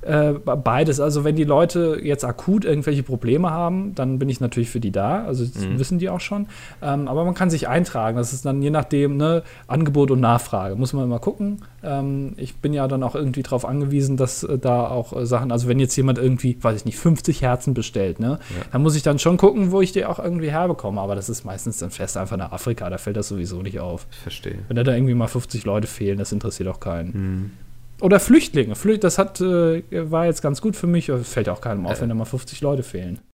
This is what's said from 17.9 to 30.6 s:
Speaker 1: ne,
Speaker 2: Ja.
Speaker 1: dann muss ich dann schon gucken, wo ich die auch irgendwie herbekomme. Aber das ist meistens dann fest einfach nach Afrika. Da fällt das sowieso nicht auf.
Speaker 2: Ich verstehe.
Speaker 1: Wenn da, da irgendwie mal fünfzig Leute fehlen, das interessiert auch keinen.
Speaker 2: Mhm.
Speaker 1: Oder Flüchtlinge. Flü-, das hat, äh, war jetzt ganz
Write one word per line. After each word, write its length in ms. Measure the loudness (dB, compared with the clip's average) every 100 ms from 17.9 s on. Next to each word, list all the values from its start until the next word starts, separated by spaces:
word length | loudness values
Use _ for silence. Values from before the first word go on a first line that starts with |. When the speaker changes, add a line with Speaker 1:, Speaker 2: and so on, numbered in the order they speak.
| 0 -2 0
Speaker 1:
ne, 200 | -2 -2 -6 -8
Speaker 2:
Ja. 80 | -4
Speaker 1:
dann 80 | 2
muss 140 | 4 4
ich 60 |
dann 160 | 2 2
schon 180 | 4 8
gucken, 340 | 6 6 2
wo 80 | 4
ich 140 | 2
die 100 | 2
auch 160 | -2 -4
irgendwie 320 | -2 -2 -2
herbekomme. 480 | 0 0 0 -2 -4
Aber 160 | -2 -4
das 140 | -4
ist 160 | -8 -8
meistens 320 | -8 -6 -6
dann 140 | -8
fest 260 | -8 -6 -4
einfach 180 | -4 -4
nach 160 | -6
Afrika. 380 | -6 -4 -4 -4
Da 80 | -6
fällt 180 | -4 -4
das 140 | -4
sowieso 320 | -4 -6 -6
nicht 180 | -8 -6
auf. 260 | -6 -8 -10
Speaker 2:
Ich 60 | -14
verstehe. 400 | -12 -10 -10 -10 -4
Speaker 1:
Wenn 80 | 0
da, 80 |
da 100 | 2
irgendwie 200 | 4 4
mal 140 | 2 0
fünfzig 360 | -2 -6 -6
Leute 240 | -2 -2 -2
fehlen, 300 | -4 -2 -2
das 160 | -2
interessiert 340 | -4 -4 -6 -6
auch 140 | -6
keinen. 260 | -6 -6 -4
Speaker 2:
Mhm. 380 | -4 -4 -4 -6 -10 -18 -18 -18 -2
Speaker 1:
Oder 180 | 4 6
Flüchtlinge. 560 | 8 6 6 0 0 0
Flü-, 220 | 0 2
das 200 | 2 2
hat, 220 | -2 0
äh, 440 | 0 4 4 2 -2 -6 -2
war 140 | 0 2
jetzt 160 | 0
ganz 180 | -2 -2